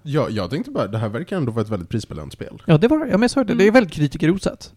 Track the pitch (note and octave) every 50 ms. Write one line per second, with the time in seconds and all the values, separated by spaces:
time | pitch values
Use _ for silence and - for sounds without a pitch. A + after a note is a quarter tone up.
0 | - D3+ C#3 D3+ A#2+ - A2+ G#2 F#2 F2+ B2+ E3 B3+ C#4+ C#4 F#3+ A#2 F#2+ G#2+ A2
1 | A2+ G#2+ G#2 A2+ F3+ - G3+ F#3 C#3+ A#2 A2 A#2 G#2+ G#2+ A2 F#2 E2+ - - A2
2 | - - - D2+ D2+ C#2 - - - - - - - - E3 D3 G3+ B3 D#4 D#4
3 | D#4 B3+ - G3 A#3+ A#3+ - C#4 B3+ G3+ A#3+ A#3 F#3+ G#3+ G#3+ C4 A3 D#3 - D3
4 | D3 C#3 - D3 D3 D#3 F3+ F#3+ - - - - - - _